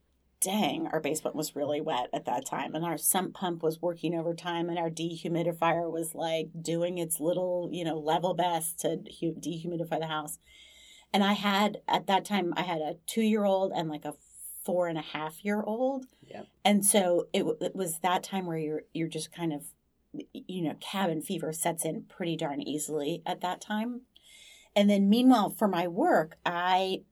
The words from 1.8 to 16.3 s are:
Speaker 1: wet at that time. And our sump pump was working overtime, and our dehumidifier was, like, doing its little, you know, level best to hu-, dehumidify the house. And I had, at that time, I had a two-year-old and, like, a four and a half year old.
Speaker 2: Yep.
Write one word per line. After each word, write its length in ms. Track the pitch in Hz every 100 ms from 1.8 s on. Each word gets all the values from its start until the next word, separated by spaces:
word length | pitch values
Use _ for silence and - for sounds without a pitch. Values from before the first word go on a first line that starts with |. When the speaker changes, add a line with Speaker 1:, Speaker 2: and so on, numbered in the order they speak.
Speaker 1:
wet 300 | 156 127 127
at 140 | - -
that 180 | 123
time. 300 | - - 143
And 100 | 160
our 140 | 170 156
sump 340 | - 185 185
pump 280 | - 180 170
was 180 | 160 160
working 340 | 175 170 160
overtime, 540 | 165 165 170 175 170 170
and 100 | 175
our 120 | 165
dehumidifier 1000 | 165 170 165 - 170 170 170 165 165 170
was, 240 | 160 165
like, 360 | - 165 160 160 165
doing 380 | 160 170 175 180
its 200 | 165 -
little, 520 | 156 175 180 180 175
you 100 | 175
know, 160 | 165 156
level 360 | 151 170 180
best 460 | 170 180 165 160 -
to 200 | - 170 - -
hu-, 120 | 165
dehumidify 680 | 160 147 165 175 170 165 156
the 80 | 160
house. 320 | 156 151 - _ - - - - - _
And 100 | 196
I 80 | 196
had, 480 | 208 202 196 208 - -
at 180 | 175 165
that 180 | 190 190
time, 260 | 202 175 -
I 40 |
had 200 | 180 165
a 160 | 151 - -
two-year-old 680 | 226 220 214 202 190 190
and, 140 | - 160
like, 160 | 151
a 100 | 147 - _ - - -
four 240 | - 180 175
and 120 | 160
a 40 |
half 420 | - 147 156 -
year 180 | 202 208
old. 440 | 214 220 262 269 262 _
Speaker 2:
Yep. 200 | -